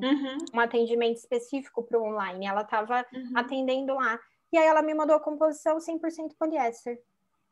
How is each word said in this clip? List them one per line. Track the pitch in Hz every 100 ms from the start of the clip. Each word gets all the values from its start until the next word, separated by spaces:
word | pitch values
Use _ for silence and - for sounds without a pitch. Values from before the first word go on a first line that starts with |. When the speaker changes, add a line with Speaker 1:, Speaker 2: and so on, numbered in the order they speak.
| 254
Speaker 1:
Uhum. | 285 269 269 339
Speaker 2:
um | 233
atendimento | 233 240 233 233 233 233
específico | - 240 240 277 262 -
pro | 233 233
online. | 220 214 190 185 196
Ela | 202
tava | 214 220 220 247 240
Speaker 1:
Uhum. | 254 247
Speaker 2:
atendendo | 247 247 262 262 262 269
lá. | 269 247 233 - _ _
E | 330
aí, | 311
ela | 311
me | 311
mandou | 311 302 302
a |
composição | 302 294 311 302 320 320
cem | 320 320
por | 330
cento | 330 311 -
poliéster. | 320 311 233 233 240 240 _ _ _ _ _